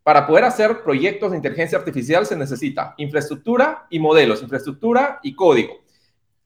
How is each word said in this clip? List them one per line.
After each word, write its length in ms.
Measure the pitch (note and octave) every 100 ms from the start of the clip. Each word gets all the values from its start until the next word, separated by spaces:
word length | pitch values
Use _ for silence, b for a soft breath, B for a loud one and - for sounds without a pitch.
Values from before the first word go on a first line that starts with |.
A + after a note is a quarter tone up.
para 240 | D3+ D3 D3
poder 180 | E3+
hacer 380 | - - G#3+ A3+
proyectos 500 | D#3+ C3+ F#3 G3+ G3+
de 40 | E3+
inteligencia 400 | - E3 D#3+ F#3
artificial 480 | E3 C3+ A#2+ E3+
se 120 | G#3+ E3+
necesita 580 | C#3 A#2+ D3 - - -
infraestructura 920 | D3 D3 C#3+ C#3+ A3+ B3 D4+ D#4+ -
y 80 | E3
modelos, 440 | D#3 D#3+ B2 G#2+
infraestructura 760 | A#2+ C3 D3 C#3+ A3+ A#3+ C#4+ C4+
y 120 | C#3
código. 500 | - F3+ B2 - - _ _ _ _ _ _